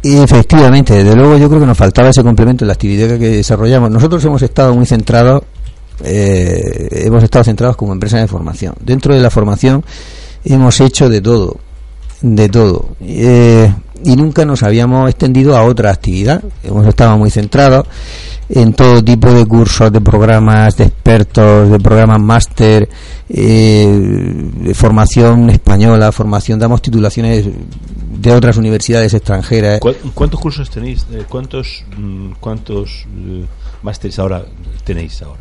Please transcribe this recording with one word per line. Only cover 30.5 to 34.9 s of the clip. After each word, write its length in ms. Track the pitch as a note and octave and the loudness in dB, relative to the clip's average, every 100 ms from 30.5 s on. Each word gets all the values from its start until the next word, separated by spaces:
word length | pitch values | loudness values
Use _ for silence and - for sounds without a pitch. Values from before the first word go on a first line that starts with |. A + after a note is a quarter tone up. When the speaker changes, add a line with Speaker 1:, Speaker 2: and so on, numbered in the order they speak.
| C#3+ C3+ | -8 -12
Speaker 2:
tenéis? 360 | A2 B2 A#2+ - | -12 -8 -8 -8
Eh, 120 | A2 G#2 | -12 -12
¿cuántos, 580 | B2+ C3 C3+ A#2+ - G2+ G2+ | -12 -10 -12 -12 -14 -18 -14
mm, 340 | G2+ F#2+ F#2+ F#2 | -12 -12 -14 -14
cuántos, 640 | A2+ G#2+ - G2+ G2+ - - G2 | -12 -12 -10 -10 -10 -14 -16 -16
eh, 280 | F#2 F#2 F2 - - - | -14 -12 -14 -16 -18 -14
másteres 380 | G2+ G2+ G2+ G2+ | -14 -12 -12 -8
ahora 260 | F#2+ F2+ - - - - | -8 -8 -12 -18 -16 -14
tenéis 380 | - | -10